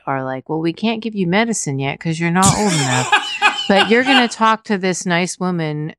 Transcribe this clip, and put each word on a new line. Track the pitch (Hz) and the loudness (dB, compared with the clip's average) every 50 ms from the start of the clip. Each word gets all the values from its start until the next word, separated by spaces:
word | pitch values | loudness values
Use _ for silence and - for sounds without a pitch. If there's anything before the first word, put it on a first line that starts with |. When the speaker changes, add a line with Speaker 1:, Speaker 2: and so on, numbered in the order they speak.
| - | -6
Speaker 1:
are | - 135 135 131 | -6 -4 -4 -4
like, | 131 131 131 - - | -6 -8 -8 -6 -6
"Well, | 156 160 | -6 -2
we | 160 170 160 | -2 -2 -2
can't | - 208 226 233 220 220 | -2 -2 -2 -2 -2 -6
give | 226 220 | -6 -4
you | 202 185 | -2 0
medicine | 170 180 208 233 233 214 - - 151 135 | 2 2 2 2 0 -2 -4 -4 -4 -4
yet | 135 139 139 - - | -2 -2 -4 -4 -4
'cause | - 170 160 160 | -4 -4 -4 -2
you're | 170 170 | -2 0
not | 170 185 190 196 185 | 2 4 4 4 4
old | 190 214 202 170 | 4 2 0 0
enough." | 151 139 131 127 127 131 - - 831 - - - - 415 415 - - | 0 0 0 0 -2 0 2 0 0 0 -2 -4 0 0 0 0 0
Speaker 2:
<laughs> | - | 0
Speaker 1:
But | - 202 196 202 185 | 2 4 4 4 4
you're | 226 240 254 | 4 2 4
gonna | 269 277 294 240 | 4 4 4 4
talk | 220 - - 226 220 220 214 - | 2 0 2 2 2 2 2 0
to | - 214 185 | -4 -2 0
this | 185 185 180 - - | 0 -2 -2 -2 -2
nice | 185 175 170 185 175 - - | 0 0 0 0 -2 -4 -4
woman | 185 185 180 170 160 151 151 151 151 156 - | -4 -2 -2 -2 -2 -2 -4 -4 -6 -8 -10